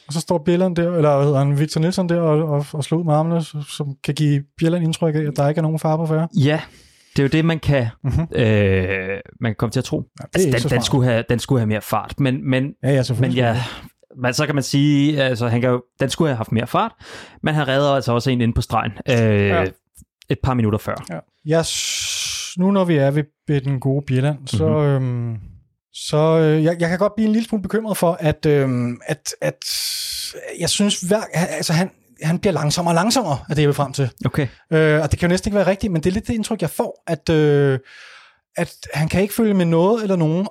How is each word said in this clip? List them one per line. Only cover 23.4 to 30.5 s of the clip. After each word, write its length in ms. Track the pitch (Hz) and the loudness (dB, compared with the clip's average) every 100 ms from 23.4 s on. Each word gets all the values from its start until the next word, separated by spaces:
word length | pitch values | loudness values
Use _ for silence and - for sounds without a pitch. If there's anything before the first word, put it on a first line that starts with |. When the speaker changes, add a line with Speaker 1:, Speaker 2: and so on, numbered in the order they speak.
| - | -4
Speaker 1:
ved 140 | 147 | -2
den 180 | 135 135 | -2 -2
gode 260 | 135 139 143 | -2 -2 0
Bjelland, 300 | 131 147 139 135 | 0 0 -2 -4
så, 200 | 98 156 | 0 2
Speaker 2:
Mhm. 100 | 151 | 2
Speaker 1:
øhm, 600 | 143 139 131 120 120 110 - - _ _ _ | 2 0 -2 -4 -4 -8 -12 -20 _ _ _
så, 240 | - - 151 160 160 | -16 -4 0 4 4
øh, 240 | 156 156 | 4 4
jeg, 120 | 156 170 | 2 0
jeg 100 | 170 | -2
kan 100 | 175 | 0
godt 160 | 202 214 | 0 0
blive 120 | 214 | 0
en 60 | |
lille 140 | 220 226 | 0 0
smule 140 | 214 | -4
bekymret 360 | 185 208 220 185 | -2 -4 -2 0
for, 200 | 170 170 | 0 2
at, 260 | 156 151 156 | 0 0 2
øhm, 520 | 143 135 123 120 120 - | 2 2 0 -2 -4 -8
at, 300 | 147 - - | -8 -10 -6
at 140 | - - - - - - - - - - - | -6 -6 -8 -6 -6 -8 -8 -10 -10 -12 -12